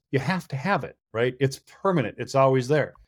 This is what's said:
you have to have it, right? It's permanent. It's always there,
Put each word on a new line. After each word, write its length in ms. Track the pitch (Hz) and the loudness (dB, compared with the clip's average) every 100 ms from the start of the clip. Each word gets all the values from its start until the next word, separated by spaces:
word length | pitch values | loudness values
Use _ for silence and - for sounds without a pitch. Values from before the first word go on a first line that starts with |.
| - | -4
you 80 | 135 | -2
have 280 | - 185 - | 0 -2 -4
to 80 | 135 | -6
have 280 | 165 202 | -2 -2
it, 120 | 202 - _ | -2 -14 _
right? 200 | 110 123 127 | -2 -2 0
It's 180 | 135 135 | -8 -8
permanent. 580 | _ - 196 175 107 - | _ -6 -2 0 -2 -4
It's 160 | 120 | -2
always 340 | 135 135 131 123 | 2 4 4 2
there, 260 | 151 101 - | 0 0 -6